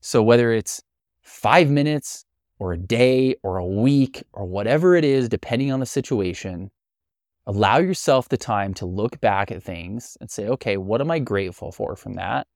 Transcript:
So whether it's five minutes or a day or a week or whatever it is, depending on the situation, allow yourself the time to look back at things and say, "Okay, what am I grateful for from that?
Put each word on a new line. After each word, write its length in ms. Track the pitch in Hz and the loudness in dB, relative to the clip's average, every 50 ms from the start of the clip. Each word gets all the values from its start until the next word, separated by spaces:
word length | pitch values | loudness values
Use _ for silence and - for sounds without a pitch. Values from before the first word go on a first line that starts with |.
So 220 | - - - 127 110 | -12 0 2 4 6
whether 300 | 110 117 120 120 117 113 | 6 6 6 6 4 2
it's 280 | 110 104 - - - _ _ _ _ _ _ _ _ | 0 -2 -6 -12 -12 _ _ _ _ _ _ _ _
five 480 | _ - - - - 104 123 175 175 143 | _ -20 -20 -4 0 4 6 6 6 6
minutes 560 | 143 143 143 151 151 147 - - - - - _ _ _ _ _ _ _ | 4 2 2 0 -2 -2 -6 -8 -16 -16 -18 _ _ _ _ _ _ _
or 120 | 101 90 87 | -6 -6 -6
a 60 | 85 | -6
day 560 | 90 95 113 113 123 127 131 131 131 131 127 - - | -4 -4 2 4 4 6 6 4 2 2 0 -2 -4
or 140 | 98 92 | -4 -2
a 100 | 92 90 | -2 -2
week 560 | 90 95 101 113 135 143 139 135 127 - - - _ _ | -2 0 2 2 4 4 4 2 2 -2 -14 -20 _ _
or 120 | 98 101 | -12 -10
whatever 500 | 90 92 98 104 110 131 156 170 185 180 | -6 -6 -4 0 0 0 4 4 4 4
it 100 | 175 156 | 6 4
is, 240 | 147 135 135 127 113 | 4 2 2 2 0
depending 440 | 113 101 - - 120 120 135 139 135 | -2 -4 -4 -4 -2 -2 0 0 -2
on 80 | 131 | -2
the 60 | 131 | -4
situation, 840 | - - 143 131 - 135 110 98 90 85 - - 98 90 85 95 98 _ _ _ _ _ _ _ _ _ _ _ _ _ _ _ - | -4 -4 -6 -4 -2 -2 -2 -2 -2 -4 -6 -10 -10 -10 -10 -12 -14 _ _ _ _ _ _ _ _ _ _ _ _ _ _ _ -6
allow 300 | 98 101 107 98 110 143 | -2 2 2 4 4 4
yourself 500 | 180 185 190 - - - 139 131 123 - | 2 2 -2 -2 0 2 2 2 2 -2
the 80 | - | -4
time 360 | 123 - - 110 101 101 98 95 | -4 -2 -2 -2 -2 -2 -4 -6
to 120 | - 104 | -8 -8
look 340 | 90 92 98 104 123 - - | -8 -4 -4 -4 -4 -4 0
back 300 | - 110 101 95 101 - | 0 0 0 0 -2 -4
at 120 | 95 85 - | -6 -12 -12
things 540 | - 90 85 85 87 101 120 - - - _ | -12 -12 -12 -12 -12 -12 -12 -14 -16 -20 _
and 100 | - 104 | -18 -14
say, 160 | - - 101 | -10 -8 -4
"Okay, 300 | 107 127 131 - 120 101 | -4 -4 -4 -2 -4 -4
what 240 | 98 92 95 110 120 | -4 -2 -2 -2 -2
am 100 | 139 160 | 0 -2
I 80 | 165 165 | -2 -2
grateful 540 | 135 - 104 98 98 92 87 - - - - | -2 -2 -2 -2 -2 -4 -8 -10 -14 -14 -10
for 240 | - 104 - 101 | -8 -8 -8 -8
from 160 | - - 104 101 | -10 -12 -14 -10
that? 320 | 90 90 92 117 135 - _ _ | -8 -8 -6 -6 -6 -6 _ _